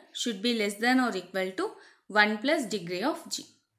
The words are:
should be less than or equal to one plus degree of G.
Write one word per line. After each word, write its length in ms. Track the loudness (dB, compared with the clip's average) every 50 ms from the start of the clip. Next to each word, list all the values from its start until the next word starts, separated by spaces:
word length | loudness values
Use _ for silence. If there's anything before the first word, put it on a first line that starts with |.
| -14 _ _
should 280 | -6 -4 -4 -4 -2
be 140 | 0 0 0
less 200 | 2 0 -2 -2
than 260 | 0 2 2 4 4
or 140 | 4 2 0
equal 340 | -4 -6 -4 -4 -2 -2 -2 -2
to 180 | -4 -4 -6 -6 -12 -20 -20 -20 _ _
one 320 | _ 4 4 6 6 4 0
plus 280 | 2 2 2 2 0
degree 360 | -2 -4 -4 -4 -4 -4 -2 0
of 260 | -2 -2 -2 -6 -10
G. 160 | -10 -10 -10 -12 _ _ _ _ _